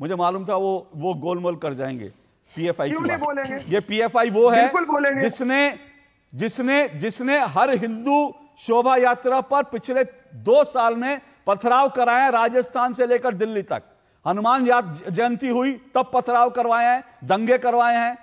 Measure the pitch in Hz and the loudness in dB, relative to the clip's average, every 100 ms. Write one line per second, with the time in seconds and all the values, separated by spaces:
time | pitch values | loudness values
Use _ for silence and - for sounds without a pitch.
0 | 151 180 175 190 190 190 196 190 - 156 | -8 -2 -2 -2 -4 -2 -2 -4 -8 -8
1 | 175 156 160 180 175 170 160 131 135 127 | -6 -6 -6 -4 -4 -4 -6 -6 -8 -8
2 | 98 - _ _ _ - 170 165 143 320 | -12 -18 _ _ _ -8 -6 -4 -4 -4
3 | 330 330 294 277 262 269 - 196 - 214 | -4 -4 -4 -4 -6 -8 -4 -4 -2 -2
4 | 226 233 233 202 247 233 247 349 311 294 | 0 0 0 4 4 6 4 2 0 0
5 | 277 277 226 - 247 269 285 233 - _ | 0 0 -2 -2 0 2 0 -2 -14 _
6 | _ _ _ 131 220 240 254 285 277 147 | _ _ _ -6 -6 -2 0 2 0 -2
7 | 214 - 254 285 226 160 262 240 226 226 | -6 -4 0 0 2 2 2 2 -2 -4
8 | 254 285 285 - - - - 233 247 262 | 0 2 0 -6 -20 -10 0 2 4 4
9 | 247 247 254 262 247 277 277 233 - 262 | 4 2 0 -2 0 0 -2 -6 -4 -2
10 | 254 - - 117 113 277 294 254 233 233 | -2 -6 -20 -6 2 4 4 2 0 0
11 | 254 277 - _ - 202 240 247 277 262 | -4 -6 -10 _ -2 0 2 2 2 2
12 | 240 240 269 233 233 254 247 254 247 240 | 2 4 4 2 2 0 -2 -2 -2 0
13 | 240 240 247 190 220 214 185 123 - _ | 0 0 0 -2 -4 -4 -6 -8 -10 _
14 | _ _ 156 196 220 262 247 240 185 147 | _ _ -4 -2 0 2 2 2 0 -8
15 | - 175 240 240 262 240 262 254 - 254 | -8 -2 -2 -2 -2 -2 -2 -4 -4 -2
16 | 254 254 247 240 247 247 233 233 240 254 | 0 -2 0 2 2 0 0 2 2 0
17 | - - 127 190 226 247 247 240 240 233 | -4 -10 -2 0 2 2 2 2 2 2
18 | 233 240 | 0 -6